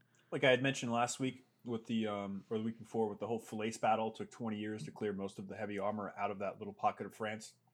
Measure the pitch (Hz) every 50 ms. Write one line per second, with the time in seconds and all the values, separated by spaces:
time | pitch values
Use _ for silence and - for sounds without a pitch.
0 | _ _ _ _ _ _ - 143 143 135 127 123 131 139 135 - - 120 117 117
1 | 120 120 - - 135 131 123 - - _ _ _ - 120 120 113 110 - 117 113
2 | 110 107 104 101 101 98 98 98 - - 117 110 110 113 113 - 104 - - 113
3 | 110 107 101 - 104 98 117 110 - - 113 107 107 113 113 - - 110 110 110
4 | 110 110 110 - 104 - - - 120 110 107 107 107 107 110 107 - - - -
5 | 110 104 98 95 98 98 - - 101 95 101 98 107 101 104 98 95 104 107 107
6 | 101 92 - 101 101 101 104 98 101 95 85 92 107 101 101 - - 104 98 -
7 | 107 98 - - 113 107 107 107 - - - _ _ _